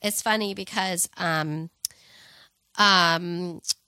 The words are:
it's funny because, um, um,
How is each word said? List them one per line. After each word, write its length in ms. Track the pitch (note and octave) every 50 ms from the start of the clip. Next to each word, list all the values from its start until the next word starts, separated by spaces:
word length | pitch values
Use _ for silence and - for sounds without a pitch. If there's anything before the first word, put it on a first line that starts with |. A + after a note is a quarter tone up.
it's 200 | G3+ G#3 G#3 -
funny 320 | - A3+ G#3+ A3 G#3+ G3+ G3
because, 560 | G3 F#3+ - - A3 F#3+ F#3+ F3+ E3+ - - -
um, 520 | - F#3 E3+ D#3+ D#3 D#3 D#3 D3+ D#3 D#3+ E3 - _ - - - _ _ - - - - - - - - _ _ _ _ _ _
um, 840 | - G#3 G3+ G3 F3+ F3 E3+ E3 E3 F3 F3 F3 F3 F3+ F3 E3 D#3 - - - - _